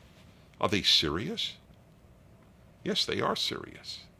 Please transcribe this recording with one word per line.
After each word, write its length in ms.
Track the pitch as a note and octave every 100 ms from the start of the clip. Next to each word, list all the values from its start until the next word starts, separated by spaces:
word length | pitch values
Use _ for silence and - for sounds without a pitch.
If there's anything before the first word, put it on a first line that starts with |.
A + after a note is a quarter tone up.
| - - - - - -
Are 100 | A2
they 120 | G2+
serious? 720 | - - D#2 D#2 D3+ A3+ - - - - - - - - - - - - - -
Yes, 240 | - G#3 -
they 140 | G#2
are 160 | A#2+ A3
serious. 640 | - - - - - - -